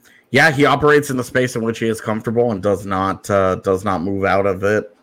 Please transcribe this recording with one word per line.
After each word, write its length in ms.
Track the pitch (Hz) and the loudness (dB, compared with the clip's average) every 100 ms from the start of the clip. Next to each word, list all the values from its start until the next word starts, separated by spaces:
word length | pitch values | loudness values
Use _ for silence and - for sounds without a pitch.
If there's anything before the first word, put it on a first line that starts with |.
| _ _ _ | _ _ _
Yeah, 220 | 123 160 | 2 2
he 140 | 139 139 | 4 2
operates 440 | 139 147 147 - | 4 4 4 2
in 80 | 127 | -4
the 60 | |
space 320 | 117 127 127 120 | -2 -2 -2 -2
in 80 | |
which 160 | 113 113 | -4 -2
he 80 | 113 | -4
is 120 | 110 | -4
comfortable 520 | - 110 120 113 120 | -4 -4 -2 0 0
and 100 | 98 | 0
does 240 | 101 98 101 | -2 -2 -2
not, 420 | 95 95 98 - | -2 -2 -4 -2
uh, 240 | 98 95 90 | 0 2 0
does 280 | 98 92 | 0 -2
not 200 | 104 90 | -2 -4
move 220 | 92 98 95 | -4 -2 0
out 200 | 95 98 | 2 0
of 180 | 92 | -2
it. 320 | 98 107 - _ | 0 -2 -2 _